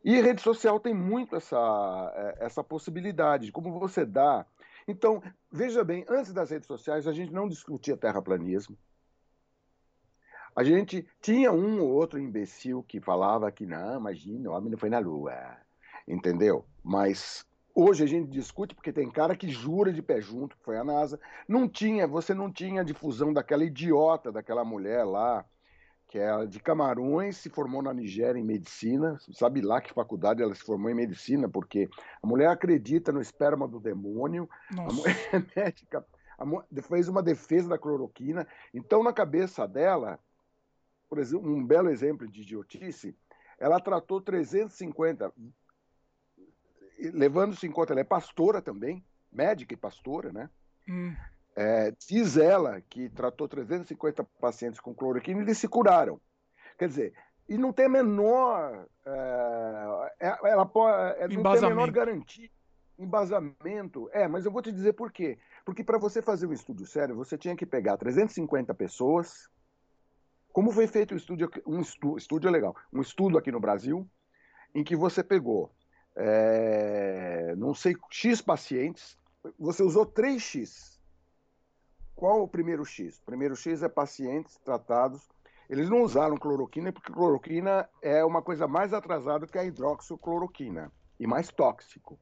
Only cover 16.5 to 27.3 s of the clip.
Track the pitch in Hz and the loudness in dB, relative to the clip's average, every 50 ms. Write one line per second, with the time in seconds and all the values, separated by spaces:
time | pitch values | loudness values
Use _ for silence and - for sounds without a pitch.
16.5 | - - - - - - - - 95 98 101 98 98 - - - - - - _ | 4 2 -2 -10 -20 -14 -6 -2 0 2 2 2 0 -2 -6 -12 -14 -14 -18 _
17.5 | _ _ _ _ _ - 170 202 196 147 151 143 156 170 160 139 135 135 - - | _ _ _ _ _ 6 8 8 8 6 2 2 2 -2 -2 -4 -6 -8 -8 -8
18.5 | - - 202 - - _ - 156 143 151 139 120 - 151 156 170 185 185 196 175 | -8 -8 -8 -8 -10 _ -10 -6 -4 -2 -4 -2 0 0 0 0 0 -2 -4 -8
19.5 | 135 113 117 151 165 196 202 190 170 156 - - 143 113 101 95 113 123 139 135 | -6 -6 -6 -4 0 2 2 2 0 -2 -2 -2 -2 -2 -2 -6 -10 -10 -10 -10
20.5 | - _ _ 123 110 110 123 143 147 147 151 139 147 - - - - - - - | -12 _ _ -6 -6 -4 -2 -2 0 0 0 -2 -4 -12 -14 -20 -20 -18 -6 0
21.5 | 208 254 254 - - - 208 220 220 208 - - 143 165 160 - 190 190 196 196 | 2 2 2 0 -2 -2 0 0 2 2 0 0 0 -4 -2 -2 -2 -2 -2 -6
22.5 | 185 - 175 190 196 190 180 147 151 - - 151 123 110 147 151 151 143 - - | -8 -8 -8 -4 -2 -2 -2 -2 -6 -6 -6 -6 -2 0 0 0 0 0 0 0
23.5 | 151 147 160 165 139 123 160 175 160 143 156 160 165 151 _ 120 104 110 - - | 0 2 2 0 -2 -4 0 4 4 6 6 4 4 2 _ -8 -8 -8 -6 -4
24.5 | 113 120 117 113 110 101 95 101 113 120 113 98 95 101 113 120 120 101 92 _ | -2 -2 -2 -2 -6 -6 -4 -2 0 0 0 0 0 0 0 0 0 -2 -4 _
25.5 | _ _ _ _ _ _ _ _ _ _ _ _ - 104 101 107 107 107 113 107 | _ _ _ _ _ _ _ _ _ _ _ _ -6 -2 -2 0 0 -2 -2 -6
26.5 | 92 107 _ - 156 156 147 135 120 120 127 135 147 170 196 202 | -8 -6 _ 0 0 2 2 0 0 -2 -2 0 0 0 -2 -4